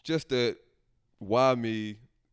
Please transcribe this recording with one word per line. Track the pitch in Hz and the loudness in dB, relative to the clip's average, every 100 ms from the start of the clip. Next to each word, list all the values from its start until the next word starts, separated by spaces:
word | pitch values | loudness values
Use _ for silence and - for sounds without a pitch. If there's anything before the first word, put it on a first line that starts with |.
just | - 160 - | -6 -4 -2
that, | 127 120 - _ _ _ _ _ _ | 0 0 -2 _ _ _ _ _ _
why | 95 117 131 | -2 2 4
me? | 127 113 113 107 107 123 _ _ | 2 -2 -4 -6 -10 -18 _ _